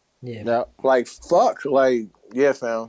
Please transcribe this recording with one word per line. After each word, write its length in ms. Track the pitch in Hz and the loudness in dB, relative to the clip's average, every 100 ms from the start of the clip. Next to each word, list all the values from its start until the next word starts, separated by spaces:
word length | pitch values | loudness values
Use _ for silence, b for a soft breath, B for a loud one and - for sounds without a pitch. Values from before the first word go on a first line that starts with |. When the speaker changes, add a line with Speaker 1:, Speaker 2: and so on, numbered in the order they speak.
| _ _ | _ _
Speaker 1:
Yeah. 220 | 123 110 110 | -14 -8 -2
Speaker 2:
Yeah. 180 | 117 - _ | -2 -2 _
Speaker 3:
Like, 240 | 131 131 120 | 0 2 0
fuck. 580 | - - 170 240 - 147 | -8 0 2 2 0 -2
Like, 380 | 135 131 123 107 _ - | 2 2 2 -4 _ -10
yeah, 180 | 120 139 | 0 0
fam. 340 | 131 120 113 | 0 -4 -6